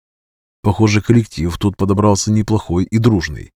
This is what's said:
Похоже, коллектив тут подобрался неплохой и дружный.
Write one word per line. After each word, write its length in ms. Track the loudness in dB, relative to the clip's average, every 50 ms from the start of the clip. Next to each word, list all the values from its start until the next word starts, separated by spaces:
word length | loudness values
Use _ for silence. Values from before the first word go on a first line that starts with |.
| _ _ _ _ _ _ _ _ _ _ _ _ -4
Похоже, 380 | -2 0 2 2 2 2 0
коллектив 560 | 2 2 2 2 2 0 -4 -6 -6 -6 -4
тут 200 | -4 -4 -4 -4
подобрался 540 | -2 -2 -2 0 2 2 2 2 0 0 -2 0
неплохой 520 | 0 0 0 -2 -2 -2 -2 -2 -2 -2
и 140 | -2 -2 0
дружный. 540 | 2 2 2 2 0 -4 -8 -10 -14 -16 _